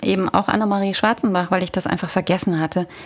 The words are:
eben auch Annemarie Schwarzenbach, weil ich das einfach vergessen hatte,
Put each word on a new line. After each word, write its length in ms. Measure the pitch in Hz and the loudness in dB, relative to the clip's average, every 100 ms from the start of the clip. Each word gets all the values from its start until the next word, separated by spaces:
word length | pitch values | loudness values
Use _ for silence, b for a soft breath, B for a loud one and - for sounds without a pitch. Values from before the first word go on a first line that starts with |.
eben 260 | - 190 185 | 0 0 2
auch 200 | 190 202 | 2 2
Annemarie 460 | 202 214 202 196 | 0 2 0 0
Schwarzenbach, 560 | 190 214 233 233 180 175 | 0 0 2 0 0 2
weil 120 | 185 | 0
ich 100 | 180 | 0
das 140 | - - | -2 -2
einfach 220 | 180 165 | -2 -2
vergessen 520 | - - 180 - 165 | -2 0 0 2 0
hatte, 260 | 160 - 175 B | 0 -2 -4 B